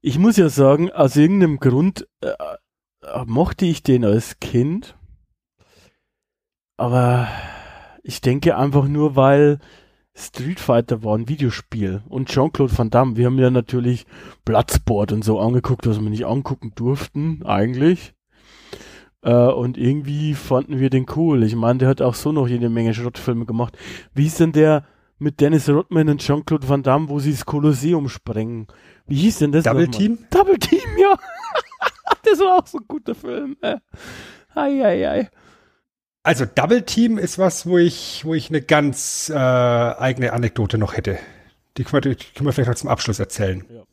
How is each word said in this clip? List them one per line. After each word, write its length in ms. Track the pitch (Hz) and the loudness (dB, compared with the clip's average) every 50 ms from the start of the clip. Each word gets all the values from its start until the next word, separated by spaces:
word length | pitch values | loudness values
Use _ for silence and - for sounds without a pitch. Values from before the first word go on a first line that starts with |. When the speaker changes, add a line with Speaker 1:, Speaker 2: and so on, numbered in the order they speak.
Speaker 1:
Ich 160 | - 160 123 147 | -2 -2 0 4
muss 180 | 185 226 214 | 4 4 6
ja 140 | - 185 156 | 6 4 4
sagen, 420 | 135 139 139 135 139 147 170 185 | 4 4 6 6 6 4 2 -2
aus 240 | - - 156 131 - | 0 2 0 2 4
irgendeinem 440 | 147 151 165 196 202 185 165 147 135 | 4 4 4 6 4 4 2 2 2
Grund, 480 | - 131 123 135 160 190 185 - - _ _ _ | 2 2 2 4 0 0 -2 -4 -14 _ _ _
äh, 80 | - - | -8 -8
äh, 960 | - - 76 76 82 - _ _ _ _ _ _ _ _ - 71 - - 127 117 | -8 -8 -10 -12 -14 -16 _ _ _ _ _ _ _ _ -18 -10 -10 -10 -8 -4
mochte 380 | 113 135 175 185 - - 190 | 0 0 0 0 0 -2 0
ich 180 | 175 160 - _ | 0 0 -2 _
den 200 | - 131 123 120 | 2 2 2 4
als 360 | 104 101 113 113 - - _ | 2 2 2 0 -4 -14 _
Kind. 580 | - - - 120 123 143 165 208 262 - - _ - - - _ _ _ _ _ _ _ _ _ _ _ _ _ _ _ _ _ _ _ _ _ _ _ _ _ _ _ _ _ _ _ _ - | -14 -4 -2 0 0 0 -2 -6 -8 -12 -20 _ -20 -20 -20 _ _ _ _ _ _ _ _ _ _ _ _ _ _ _ _ _ _ _ _ _ _ _ _ _ _ _ _ _ _ _ _ -8
Aber 500 | - 120 120 127 123 123 123 123 120 104 - - - - - - - - - - - - - - _ | -4 0 0 2 2 2 2 0 -2 -4 -8 -12 -14 -14 -16 -18 -20 -20 -20 -20 -20 -20 -20 -20 _
ich 160 | - - - | -14 -14 -2
denke 360 | - - - 143 - 170 151 - | 0 0 0 2 2 0 2 2
einfach 300 | 131 143 139 143 139 139 | 0 2 4 2 2 2
nur, 280 | 143 147 151 156 139 | 0 0 0 2 4
weil 440 | 135 131 135 139 143 147 147 147 143 - - - - _ _ _ _ _ _ _ | 4 4 6 6 6 6 4 4 0 -4 -18 -20 -20 _ _ _ _ _ _ _
Street 440 | - - - _ - 127 143 185 - | -18 -18 -18 _ -10 -8 -8 -8 -6
Fighter 440 | - - 127 117 117 - 123 110 110 | -2 2 2 2 2 0 -4 -4 -2
war 140 | 110 107 110 | -2 -2 -2
ein 120 | 117 113 | -2 -4
Videospiel. 760 | 151 147 143 123 107 - - _ - 113 101 95 92 101 107 - | -4 -2 -2 -2 -4 -4 -12 _ -6 -6 -4 -4 -4 -6 -10 -8
Und 200 | - 127 131 - | -6 -6 -6 -2
Jean-Claude 480 | - 131 127 131 - - 139 127 - - | 0 0 0 0 0 0 0 0 2 0
Van 120 | 120 110 | -2 2
Damme, 260 | 110 120 131 131 113 | 2 2 2 2 0
wir 100 | 113 123 123 | 0 0 0
haben 120 | 127 131 | 2 2
ja 100 | 127 127 | 2 4
natürlich 560 | 127 123 117 - - 127 120 120 127 117 - _ - - - - - _ _ | 2 2 -2 -2 -4 -2 -2 -2 -2 -2 -6 _ -20 -20 -20 -20 -20 _ _
Bloodsport 680 | - 110 104 - - - - - - 117 101 104 101 | 0 0 0 0 0 -2 -2 0 0 0 0 0 -2
und 120 | 107 107 107 | -2 -2 0
so 160 | 107 110 101 | 0 0 2
angeguckt, 480 | 101 117 123 123 - - 127 - - 117 | 0 0 0 0 0 -2 -4 -2 0 -2
was 120 | 110 104 | -2 -2
wir 80 | 107 107 | -2 -4
nicht 160 | 107 107 120 | -4 -4 -4
angucken 480 | - 113 139 139 - 139 - - 113 104 | -4 -4 -4 -4 -6 -10 -10 -10 -14 -10
durften, 680 | - 117 123 135 139 - - _ 143 147 160 160 147 170 | -6 -2 -2 -2 -4 -6 -10 _ -6 -4 -4 -6 -6 -6
eigentlich. 680 | - 104 98 101 117 127 123 139 165 185 175 - - _ _ _ _ _ _ _ _ - - - - - - - - - - - _ _ _ | -4 -2 0 0 -2 0 0 2 2 2 0 -4 -20 _ _ _ _ _ _ _ _ -20 -20 -20 -20 -20 -20 -20 -20 -20 -20 -20 _ _ _
Äh, 100 | - 117 | -2 2
und 460 | 120 120 120 127 135 127 123 123 131 - | 4 4 4 4 2 0 -2 -4 -4 -2
irgendwie 560 | 120 123 139 151 143 139 147 147 151 151 147 | 0 0 0 0 -4 -6 -6 -4 -2 -4 -4
fanden 460 | 139 - - 131 127 143 - 147 131 | -6 -4 -2 -2 -2 -2 -2 -4 -2
wir 100 | 127 131 | 0 2
den 160 | 131 131 127 - - | 2 0 -2 -2 -2
cool. 280 | 151 165 165 147 131 113 | -2 0 2 2 2 2
Ich 120 | 107 113 | 2 0
meine, 240 | 117 113 117 123 127 | 0 0 0 0 2
der 80 | 127 131 | 2 2
hat 140 | 135 - | 2 2
auch 140 | 131 127 117 | 0 -2 -2
so 160 | - - 147 | -2 -4 -2
noch 160 | 156 156 135 120 | 0 0 0 0
jede 220 | 123 120 120 117 | -2 -2 -2 -2
Menge 240 | 117 117 113 113 110 | -2 0 0 -2 -2
Schrottfilme 520 | 110 120 123 123 - - - 123 117 117 | -2 -6 -8 -10 -8 -6 -4 -4 -4 -4
gemacht. 320 | - 113 113 120 117 - - - - - - - _ _ | -4 -4 -4 -4 -6 -8 -16 -18 -18 -16 -18 -18 _ _
Wie 140 | 131 143 156 | -2 0 0
ist 120 | 160 - | 2 0
denn 120 | 165 165 | 0 2
der 340 | 147 151 156 156 156 147 143 _ _ _ _ _ _ _ | 4 4 4 4 4 2 0 _ _ _ _ _ _ _
mit 220 | 143 147 139 - | -6 -6 0 2
Dennis 300 | 143 147 160 151 123 147 | 2 4 4 2 2 2
Rodman 400 | 143 147 185 _ 185 160 156 156 | 0 0 0 _ 0 0 2 2
und 120 | 147 143 | 0 -2
Jean-Claude 460 | - - 143 151 147 - 160 151 135 131 | 0 -2 -2 -2 0 -2 -4 -2 0 0
Van 160 | 143 139 135 | -2 0 2
Damme, 240 | 135 131 143 160 143 | 0 0 0 0 -2
wo 100 | 139 147 | -4 -2
sie 120 | 135 147 | -2 -2
das 140 | 151 131 - | -2 -4 -4
Kolosseum 640 | - - 147 143 156 147 123 127 160 175 160 143 127 | -4 -4 2 2 2 2 2 0 0 0 0 -2 -4
sprengen? 580 | - - _ - 110 107 110 113 120 113 110 - - _ _ - _ _ _ - | -8 -10 _ -8 -6 -6 -6 -6 -8 -12 -12 -16 -20 _ _ -20 _ _ _ -4
Wie 80 | 143 139 | -2 2
hieß 200 | 165 220 220 - | 2 2 2 2
denn 120 | 151 147 | 0 2
das 120 | 143 160 160 | 2 2 2
Speaker 2:
Double 220 | - - 143 170 | 2 2 2 2
Speaker 1:
nochmal? 140 | 147 120 208 | 0 0 0
Speaker 2:
Team? 180 | 196 208 233 226 - _ | 0 0 0 -4 -6 _
Speaker 1:
Double 280 | - 349 403 381 381 - | 2 2 4 4 2 0
Team, 380 | - - - 381 508 480 440 349 | 2 0 0 0 0 -4 2 4
ja. 180 | 381 403 392 - - | 4 4 4 2 -2
<laughs> 40 | 762 679 719 855 - 719 622 - - 554 _ - 494 - _ _ - 392 - _ | -16 -16 -14 -14 -8 -8 -8 -8 -8 -14 _ -6 -6 -6 _ _ -4 -4 0 _
Das 140 | 453 415 302 | 2 2 4
war 200 | 392 381 370 370 | 4 4 4 2
auch 80 | - - | 0 -2
so 100 | - - | -12 -14
ein 60 | 220 _ | -12 _
guter 280 | 285 302 - - - | -12 -10 -8 -10 -10
Film. 420 | - - 254 240 - 294 269 277 _ | -10 -10 -10 -8 -8 -8 -10 -12 _
Äh. 160 | - 220 - - _ _ - - - - - - - - - - _ _ _ | -6 -6 -6 -6 _ _ -20 -20 -20 -20 -20 -20 -20 -20 -20 -20 _ _ _
Ei, 280 | 302 294 277 277 269 254 | -4 -2 -2 0 2 2
ei, 240 | 208 180 190 - 73 | 2 2 2 -2 -2
ei. 200 | 71 - 240 - _ _ _ _ _ _ _ _ _ _ _ _ _ _ _ _ _ _ _ | -2 -2 -4 -6 _ _ _ _ _ _ _ _ _ _ _ _ _ _ _ _ _ _ _
Speaker 2:
Also 220 | - 170 123 131 | -2 0 0 -2
Double 380 | 107 - - 135 160 233 247 247 | -2 0 -2 2 2 2 2 2
Team 340 | - - 226 233 233 226 208 | -2 0 2 2 2 2 -2
ist 200 | 180 175 - - | -4 -6 -2 0
was, 280 | 190 185 170 - - 170 | 0 0 0 -2 -4 0
wo 100 | 180 175 | 2 4
ich, 460 | 170 175 - - - - - - - | 4 2 2 -4 -12 -14 -14 -10 -6
wo 100 | 156 160 | -4 -4
ich 140 | 156 - - | -4 -4 -2
eine 120 | 160 151 | -4 -4
ganz, 680 | 139 - 160 151 147 143 135 - - - - - - - | 0 2 2 2 2 0 -2 -4 -8 -8 -8 -8 -8 -6
äh, 60 | 156 143 | -2 0
eigene 920 | 131 127 127 123 123 123 120 117 120 117 - - 123 131 127 127 127 117 | 2 2 2 2 2 2 2 2 0 -2 -2 -2 -2 -2 -2 -2 -2 -2
Anekdote 460 | - 120 120 110 - - 110 101 - 110 | -2 -2 -2 -2 -2 -2 -4 -2 0 -2
noch 180 | 104 98 - | -2 -2 -4
hätte. 240 | - - 107 92 - - - - _ _ _ _ _ _ _ _ - | -6 -4 -4 -6 -6 -8 -18 -20 _ _ _ _ _ _ _ _ -8
Die 60 | 123 | -8
können 220 | - - 143 135 | -2 -2 -2 0
wir, 100 | 139 123 | 0 -4
die 100 | - - - _ | -4 -8 -20 _
können 140 | - 135 147 | -4 -4 -2
wir 60 | 127 | 0
vielleicht 160 | - 131 113 | 0 0 -2
noch 80 | 120 - | -2 -4
zum 120 | - - | -2 -4
Abschluss 300 | 120 - - - 107 - | -4 -4 -2 -6 -4 -4
erzählen. 460 | 104 - - - 107 95 92 92 90 _ | -6 -8 -6 -6 -4 -4 -4 -6 -10 _
Speaker 1:
Ja. 140 | - - 104 _ | -20 -20 -20 _